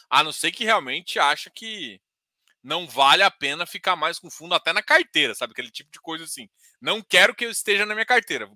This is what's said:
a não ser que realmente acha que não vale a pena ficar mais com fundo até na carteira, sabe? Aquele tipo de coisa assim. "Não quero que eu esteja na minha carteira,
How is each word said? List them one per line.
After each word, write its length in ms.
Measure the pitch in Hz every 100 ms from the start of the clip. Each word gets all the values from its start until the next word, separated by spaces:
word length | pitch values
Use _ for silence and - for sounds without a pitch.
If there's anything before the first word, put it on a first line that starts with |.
| -
a 140 | 131
não 80 | 156
ser 200 | - -
que 120 | 202
realmente 540 | 220 214 135 139 175 220
acha 320 | 143 147 -
que 500 | - 226 214 135 95 _ _ _ _ _ _
não 260 | 127 160 170
vale 360 | 120 135 165
a 80 | 196
pena 340 | - 139 151 175
ficar 300 | 196 - 175
mais 240 | 160 170
com 100 | 170
fundo 240 | - 165
até 180 | 175 -
na 120 | 185
carteira, 500 | - 311 330 160 135
sabe? 180 | 104 117
Aquele 200 | - 123
tipo 180 | - -
de 80 | -
coisa 260 | - 160 165
assim. 240 | - 110 _ _ _
"Não 220 | 135 208
quero 320 | 208 185 208
que 120 | 247 233
eu 40 |
esteja 360 | 208 - 202 208
na 100 | 214
minha 100 | 220
carteira, 460 | 247 - 143 107